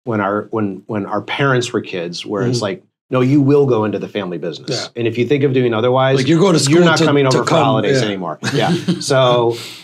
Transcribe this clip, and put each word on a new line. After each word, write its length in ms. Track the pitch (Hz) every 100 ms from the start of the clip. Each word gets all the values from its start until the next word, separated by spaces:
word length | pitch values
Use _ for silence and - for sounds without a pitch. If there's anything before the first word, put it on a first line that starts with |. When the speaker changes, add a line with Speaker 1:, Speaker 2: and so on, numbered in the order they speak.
Speaker 1:
when 160 | - 107
our, 240 | 98 104 104
when, 320 | 113 101 92 -
when 180 | 107 98
our 160 | 104
parents 500 | 104 - 139 127 120
were 80 | 107
kids, 440 | - 92 85 87 104
where 180 | 101
it's 140 | 123 120
Speaker 2:
Mm-hmm. 60 |
Speaker 1:
like, 200 | 104 92 _ _ _
"No, 120 | 127
you 180 | 127 147
will 240 | 135 143 135
go 200 | 110 107
into 140 | 95
the 80 | 92
family 300 | 104 92 85
business." 320 | 85 78 - 120 - 120
Speaker 2:
Yeah. 40 |
Speaker 1:
And 80 | 117
if 100 | 117
you 80 | 117
think 180 | 143
of 100 | 139
doing 200 | 127 123
otherwise, 440 | 110 123 131 131 135
Speaker 2:
Like, 100 | 131
you're 120 | 165
going 180 | 196 160
to 20 | 135
Speaker 1:
you're 120 | 165
Speaker 2:
school 40 | 170
Speaker 1:
not 120 | 156
Speaker 2:
to, 80 | 156
Speaker 1:
coming 180 | 143
Speaker 2:
to 60 | 135
Speaker 1:
over 140 | 127
for 60 | 113
Speaker 2:
come, 140 | 160
Speaker 1:
holidays 380 | 120 110 104 135
Speaker 2:
yeah. 60 | 107
Speaker 1:
anymore. 320 | 98 85 78 -
Speaker 2:
<laughs> 80 |
Speaker 1:
Yeah. 200 | 139 107 175 - -
So, 560 | - 135 127 120 117 117 - -